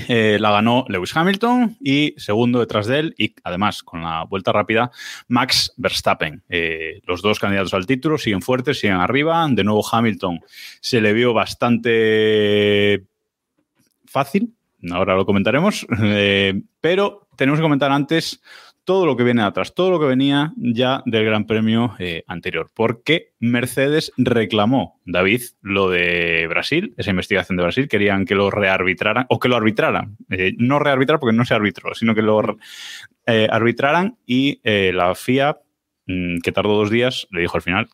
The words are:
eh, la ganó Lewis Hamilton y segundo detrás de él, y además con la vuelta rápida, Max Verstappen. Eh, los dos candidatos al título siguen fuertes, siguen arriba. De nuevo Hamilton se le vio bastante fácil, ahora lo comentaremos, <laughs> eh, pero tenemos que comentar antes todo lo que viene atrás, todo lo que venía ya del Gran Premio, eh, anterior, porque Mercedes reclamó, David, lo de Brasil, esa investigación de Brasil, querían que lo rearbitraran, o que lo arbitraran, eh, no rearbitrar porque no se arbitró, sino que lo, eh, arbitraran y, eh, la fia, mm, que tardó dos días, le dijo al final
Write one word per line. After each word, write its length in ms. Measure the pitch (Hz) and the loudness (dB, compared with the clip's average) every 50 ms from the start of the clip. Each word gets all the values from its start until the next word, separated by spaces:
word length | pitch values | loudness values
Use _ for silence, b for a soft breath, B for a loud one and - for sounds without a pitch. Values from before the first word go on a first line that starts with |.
| - - | -2 0
eh, 300 | 123 117 110 107 104 101 | 2 2 4 4 2 2
la 100 | 110 107 | 2 2
ganó 360 | 104 104 110 117 120 123 - - | 2 2 2 2 2 2 0 -2
Lewis 260 | 101 92 90 - - | -4 -6 -6 -4 -2
Hamilton 600 | 160 165 190 196 196 - 240 247 247 247 208 - - | 0 0 0 0 0 0 0 2 2 0 0 -2 -4
y 340 | 139 139 135 143 151 147 - | -4 -2 0 0 0 -2 -4
segundo 440 | - - - 104 110 120 120 120 123 | -6 -6 -2 0 0 0 2 2 0
detrás 260 | 113 113 - 107 101 | 0 0 -2 -2 -2
de 140 | 113 131 147 | 0 -2 -2
él, 140 | 156 165 - - | -2 -4 -4 -4
y 160 | 107 104 - _ - | -4 -4 -4 _ -10
además 380 | 87 90 90 104 101 87 - - | -8 -4 -2 -2 -2 -2 -4 -10
con 180 | - - 82 | -14 -12 -10
la 240 | 82 82 80 82 82 | -8 -6 -6 -6 -6
vuelta 280 | - 98 98 98 - - | -6 -8 -4 -2 0 0
rápida, 380 | 104 104 - 110 110 120 123 B B B B B B B | 0 0 0 0 0 0 -2 B B B B B B B
Max 480 | - 123 123 135 127 - - - - - | -2 0 0 2 2 2 0 0 -2 -4
Verstappen. 680 | - 123 95 - - - 104 95 - 82 78 78 - - - | -4 -4 -4 -4 -2 0 0 0 0 -2 -6 -8 -10 -10 -6
Eh, 540 | 92 87 85 82 82 80 80 80 78 - - | -4 -4 -2 -4 -4 -6 -8 -10 -12 -10 -8
los 160 | - 90 87 | -8 -6 -2
dos 180 | 92 104 104 - | 0 0 0 0
candidatos 360 | - 101 98 98 95 85 101 | 0 0 0 0 0 0 -2
al 120 | 95 92 | -2 -2
título 300 | 90 135 127 131 156 156 | -2 -2 -2 -2 -2 -2
siguen 240 | 135 - 117 101 95 | -2 -2 -2 -2 -2
fuertes, 400 | - - 127 127 127 151 135 - | -2 -2 -2 -2 -2 -2 -2 -2
siguen 160 | - 104 95 | 0 0 0
arriba. 500 | 90 90 92 117 139 147 160 165 165 160 151 | 2 0 0 0 0 0 0 0 0 0 0
De 140 | 123 101 98 | 0 0 2
nuevo 200 | 104 107 107 98 | 2 2 0 0
Hamilton 540 | - - 117 117 113 95 - - 92 87 80 B B B B B B B B | 0 0 0 2 0 0 -2 -4 -6 -6 -6 B B B B B B B B
se 220 | - - - 117 107 | -6 -2 0 2 2
le 100 | 104 104 | 2 2
vio 220 | 117 123 123 113 | 2 2 2 2
bastante 1700 | 104 95 - - - 131 123 120 117 117 123 113 113 113 110 110 110 107 107 107 107 104 104 104 104 104 104 104 101 101 101 101 98 95 _ _ _ _ _ _ _ _ _ _ _ _ _ _ _ _ _ _ _ _ - | 0 -2 -2 -4 -2 0 0 0 0 0 0 2 2 2 2 2 2 2 2 2 2 2 2 2 2 2 2 2 2 2 2 0 -2 -4 _ _ _ _ _ _ _ _ _ _ _ _ _ _ _ _ _ _ _ _ -6
fácil, 440 | - 135 139 - - 196 226 226 - _ _ _ _ _ - 85 | -4 -4 -4 -2 -2 -2 -2 -4 -8 _ _ _ _ _ -10 -6
ahora 240 | 85 90 95 98 92 | -2 -2 0 2 2
lo 120 | 95 98 | 2 2
comentaremos, 600 | 107 101 101 95 110 113 143 180 214 - - - - 123 | 2 0 2 2 2 2 2 0 0 -2 -4 -6 -6 -4
<laughs> 80 | 104 110 | -2 0
eh, 600 | 104 104 104 101 101 101 98 98 98 95 101 - - _ _ | 0 2 2 2 2 2 2 2 0 0 -2 -6 -10 _ _
pero 480 | - 156 185 190 202 202 - - _ _ _ | -2 0 0 0 0 -2 -4 -8 _ _ _
tenemos 240 | - 139 135 151 156 | -2 0 0 0 0
que 20 | 160 | 2
comentar 300 | 156 143 135 143 139 139 | 0 2 2 2 2 2
antes 480 | 143 139 - 160 165 - - - B B B B B B B B _ _ | 0 0 0 -2 -2 -2 -4 -8 B B B B B B B B _ _
todo 200 | - 185 190 180 | -2 0 2 2
lo 140 | 156 127 113 | 2 2 2
que 40 | 123 | 2
viene 200 | 123 120 120 107 | 2 2 2 2
atrás, 320 | 95 - 92 92 - - | 0 0 -2 -4 -4 -2
todo 160 | - 180 185 | -2 0 0
lo 100 | 180 165 | 2 2
que 60 | 151 | 2
venía 480 | 135 127 127 135 139 143 143 147 165 - | 2 2 2 2 2 2 2 0 -2 -4
ya 460 | - 131 120 113 117 127 127 135 - - | -4 -4 -2 0 0 0 0 0 -2 -2
del 220 | 123 110 110 107 | -2 0 0 2
Gran 180 | 110 110 107 104 | 2 2 0 0
Premio, 500 | - 110 110 110 110 113 113 120 113 101 - | 0 0 0 2 2 2 2 0 -2 -4 -6
eh, 260 | 90 87 85 80 - | -8 -6 -6 -8 -10
anterior, 440 | - 92 85 - 92 85 82 80 - _ | -10 -12 -10 -8 -6 -6 -6 -6 -6 _
porque 600 | - 113 113 117 - _ - 156 170 - - _ _ | -2 0 0 -2 -2 _ 0 0 0 0 -6 _ _
Mercedes 720 | 113 117 123 120 123 - - 143 135 143 151 156 151 - - | -2 0 0 0 0 -2 -2 0 0 2 2 0 -2 -2 -2
reclamó, 840 | - 123 123 117 117 107 101 110 107 104 113 135 127 90 - - _ _ | -2 0 2 2 2 0 2 2 2 2 2 2 0 0 -4 -8 _ _
David, 380 | - 85 90 92 98 113 123 123 - - _ | -4 0 2 2 2 2 0 -2 -8 -16 _
lo 300 | - 98 98 98 95 92 | -8 -4 0 0 2 2
de 560 | 90 87 87 87 87 85 85 85 85 82 82 82 | 2 2 2 2 0 0 0 0 0 0 0 0
Brasil, 460 | 82 87 87 - 139 165 202 - - | -2 -4 -2 0 -2 -2 -2 -4 -8
esa 140 | - - 104 | -6 -4 -2
investigación 480 | 95 90 85 - 104 92 87 - 95 90 | -2 -2 -2 0 0 -2 0 -2 -2 0
de 60 | 87 | 0
Brasil, 220 | 87 - 127 139 | 0 0 -2 -2
querían 380 | - - 104 101 101 98 98 95 | 0 0 0 2 2 2 0 0
que 100 | 87 101 | 0 0
lo 160 | 98 101 98 | 2 2 0
rearbitraran, 760 | - 110 98 95 95 95 92 92 90 - 98 104 110 123 123 - | 0 0 2 2 2 2 0 0 -2 0 0 0 0 0 0 0
o 100 | 120 123 | 0 0
que 120 | - 127 | 2 2
lo 60 | 123 | 2
arbitraran, 600 | 117 107 110 107 - 156 147 107 85 95 104 104 - - - | 2 2 2 2 2 0 0 0 -2 -4 -6 -12 -18 -12 -8
eh, 240 | 95 92 92 98 - | -4 -2 -2 -2 0
no 220 | - 117 127 143 147 | 0 0 2 2 2
rearbitrar 420 | 143 147 139 131 135 139 151 156 | 2 2 2 2 2 2 2 2
porque 160 | 139 113 110 | 2 2 2
no 80 | 113 120 | 2 2
se 80 | - 131 | 2 2
arbitró, 420 | 110 104 101 - - - - - | 2 2 0 -2 -4 -8 -10 -6
sino 200 | - 113 113 110 | -2 0 0 2
que 80 | 110 110 | 2 2
lo, 340 | 107 107 107 107 - 101 B B B B B B B B B B B _ _ _ | 2 2 2 2 0 -4 B B B B B B B B B B B _ _ _
eh, 200 | - 117 110 110 - | 0 2 2 2 2
arbitraran 680 | 110 110 113 120 117 - 135 139 156 170 185 196 - _ _ | 2 2 2 2 0 0 0 0 2 0 0 -2 -6 _ _
y, 380 | - 123 127 135 143 143 - - | -4 -2 0 0 0 -2 -2 -2
eh, 260 | 113 107 101 98 92 90 | 0 2 2 2 2 2
la 200 | 90 87 90 90 | 2 2 0 0
fia, 440 | - - - 127 135 135 147 156 - _ _ _ _ _ _ _ _ _ | -2 -2 0 0 2 2 0 -2 -4 _ _ _ _ _ _ _ _ _
mm, 320 | - 92 90 90 87 87 87 | -8 -6 -4 -4 -4 -4 -4
que 120 | - 95 | -4 -2
tardó 200 | 87 98 95 104 | -2 0 0 2
dos 180 | 104 107 107 104 | 2 2 2 2
días, 400 | 110 117 120 127 123 - - - | 2 2 0 0 -2 -6 -10 -8
le 120 | 92 85 87 | -4 -4 -4
dijo 160 | 85 - 85 | -2 -2 -4
al 40 | - | -2
final 280 | 87 87 101 113 - | -2 -2 -2 -2 -4